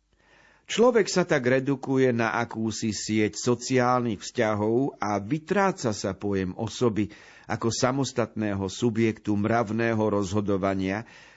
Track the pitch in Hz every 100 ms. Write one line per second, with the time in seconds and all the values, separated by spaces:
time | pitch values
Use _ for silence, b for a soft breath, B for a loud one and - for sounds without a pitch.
0 | _ _ b b b b b - 240 233
1 | 185 185 170 151 123 131 135 135 - 135
2 | 131 117 113 117 117 110 110 107 113 98
3 | - 107 107 - 123 123 - 131 123 123
4 | 120 92 - 120 107 104 107 117 139 -
5 | 101 101 101 156 - 190 196 - 117 101
6 | 101 87 104 98 92 92 110 - 123 101
7 | 98 B B B B 104 117 110 127 135
8 | 131 - 110 107 107 98 95 - 120 110
9 | 113 104 - 104 107 117 104 110 117 110
10 | 107 101 95 104 104 98 98 98 95 101
11 | 117 B B